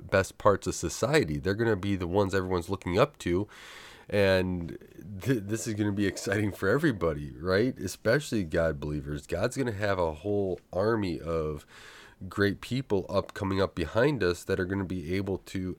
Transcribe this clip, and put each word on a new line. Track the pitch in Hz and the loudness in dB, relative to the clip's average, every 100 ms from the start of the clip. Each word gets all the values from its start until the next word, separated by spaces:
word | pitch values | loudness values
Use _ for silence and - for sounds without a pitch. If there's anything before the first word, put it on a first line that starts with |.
best | - 98 92 - | 0 2 2 2
parts | 104 95 92 | 4 4 2
of | |
society. | - 85 - 117 156 87 73 | -4 -4 -2 2 4 2 0
They're | 90 | -2
gonna | 101 113 101 | 0 2 0
be | 98 | 0
the | 95 87 | -2 0
ones | 98 92 | 2 2
everyone's | 95 92 92 85 | 2 0 0 -2
looking | 98 90 90 | -4 0 2
up | 127 - | 2 0
to. | 95 87 104 - - - - - - | 0 0 -2 -8 -20 -18 -20 -20 -4
And | 104 98 92 92 90 85 - - - - 98 | 2 4 4 2 -2 -6 -10 -16 -18 -14 -6
th-, | 120 127 | -2 -2
this | 98 110 120 | -2 -4 -4
is | |
gonna | 107 104 | -2 0
be | 101 98 | 2 0
exciting | - - 104 104 | 0 -2 0 0
for | - 95 | 0 0
everybody, | 135 165 104 82 73 73 62 | 2 2 2 0 -2 -6 -6
right? | 87 95 127 127 | 0 2 2 0
Especially | 95 - 107 139 147 113 | -6 -2 2 2 2 -2
God | 82 85 82 73 | 0 2 2 0
believers. | 73 76 69 73 - | -4 -4 -4 -8 -6
God's | 85 120 131 | -2 -2 -2
gonna | 123 | -4
have | 101 104 95 | -2 0 2
a | 82 | 0
whole | 78 101 101 98 87 - | -2 -2 0 0 -2 -4
army | 90 107 113 95 76 | 0 2 2 0 -2
of | 80 82 78 73 - - - - - - 95 | -2 -2 -2 -4 -10 -20 -20 -20 -20 -14 -6
great | - 101 92 | 2 2 2
people | - 127 - 98 - | -4 -4 0 -2 0
up, | 98 - | -2 -2
coming | - 98 98 | -2 -2 2
up | 92 | 0
behind | - 78 107 139 135 | 0 -2 2 2 2
us | 90 87 | 0 0
that | - 95 | -2 0
are | |
gonna | 90 98 | 0 -2
be | 90 92 76 | -2 -4 -2
able | 95 98 92 | -2 -2 -4
to | - 98 92 | -6 -6 -6